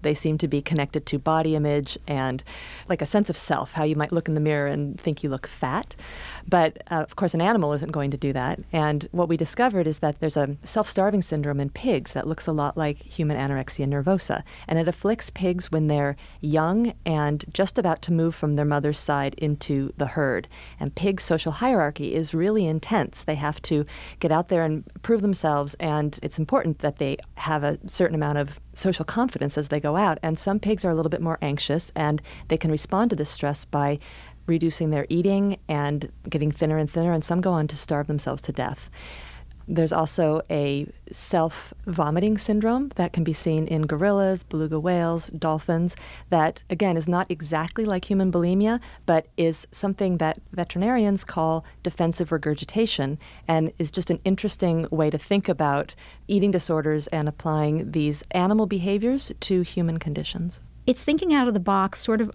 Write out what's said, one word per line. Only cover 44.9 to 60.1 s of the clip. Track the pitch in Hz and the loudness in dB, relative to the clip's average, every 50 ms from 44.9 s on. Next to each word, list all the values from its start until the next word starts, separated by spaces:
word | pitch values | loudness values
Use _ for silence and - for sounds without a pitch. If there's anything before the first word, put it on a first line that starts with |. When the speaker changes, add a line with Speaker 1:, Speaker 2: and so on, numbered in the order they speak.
| 180 175 170 165 170 165 160 - | 2 2 2 2 0 -2 -4 -6
Speaker 1:
dolphins, | - 156 - 160 156 156 - - 165 165 175 180 - - - - - - - - | -6 -2 0 0 0 0 0 0 2 2 2 0 -2 -6 -12 -16 -18 -18 -4 0
that, | 180 160 156 165 - - - - | 2 4 4 2 0 -2 -6 -6
again, | 185 160 208 190 170 | -2 0 2 2 2
is | 165 151 | 2 2
not | 175 175 180 190 - | 2 2 0 0 -2
exactly | 175 151 160 147 165 156 160 170 - 233 220 | -4 -6 -4 -2 -2 -2 -2 -2 -2 -2 0
like | 214 190 185 - | 0 0 -2 0
human | - 202 190 190 185 170 | 0 2 2 4 4 4
bulimia, | 175 170 175 185 196 208 220 233 240 - - - - - | 4 4 4 4 4 4 4 2 0 -4 -8 -16 -6 0
but | - 165 160 - - _ | 4 4 4 4 0 _
is | - 165 165 156 - - - | 0 2 2 2 0 -6 -12
something | - - - 196 190 - 202 185 180 160 | -8 -4 -2 -2 0 0 2 2 2 2
that | 160 156 160 - - - - | 2 0 0 -2 -8 -10 -6
veterinarians | 175 170 - - 175 196 226 254 240 214 202 196 190 - | -4 -4 -2 -2 0 2 2 4 4 4 4 2 2 -2
call | - - 170 160 160 160 160 - - - - - | -4 -2 0 2 2 2 0 -2 -6 -14 -6 -6
defensive | 175 - - 170 165 170 - 175 151 170 | -4 0 0 0 0 2 0 -2 -2 -2
regurgitation, | 156 - 156 151 - - - - 220 226 220 - - 139 135 151 147 - - - - - | -2 0 0 -2 -2 -4 -4 0 0 0 2 0 -2 -2 -2 -4 -6 -10 -16 -20 -10 -2
and | - 165 160 160 160 - - | 0 2 2 2 0 0 -2
is | 165 147 - | -4 -4 -2
just | 185 175 - | -4 -2 0
an | 180 175 - | -2 0 2
interesting | 190 190 - - 196 - - 196 175 165 165 160 - | 0 0 2 0 -4 -2 0 0 2 2 2 0 0
way | - 156 156 151 | 0 2 2 2
to | - 147 | 0 -2
think | - - 202 202 - - | -2 0 0 2 2 0
about | 165 139 156 143 139 143 - - - - - - - - - | 0 2 2 2 2 2 0 -4 -8 -16 -20 -20 -20 -18 -4
eating | - 202 202 196 202 | 0 2 4 4 4
disorders | 185 175 - - 165 156 147 156 151 151 147 - | 4 2 2 2 0 2 2 2 0 0 -2 -2
and | - 156 151 151 | -2 0 0 -2
applying | 147 - - 165 156 156 151 151 151 160 - - 156 | -2 -2 -2 0 2 2 2 2 2 0 -2 -2 0
these | 160 147 147 147 147 - - - | 0 0 0 0 -2 -6 -4 0
animal | 180 180 190 214 220 214 | 2 4 4 4 4 2
behaviors | 185 202 185 175 196 196 208 220 240 269 277 - - - - | 2 0 0 0 0 0 2 2 2 0 0 -2 -6 -8 -8
to | - - 190 180 175 | -2 0 2 2 2
human | - - 180 170 165 165 165 | 0 0 0 0 0 0 -2
conditions. | - 160 | -2 -4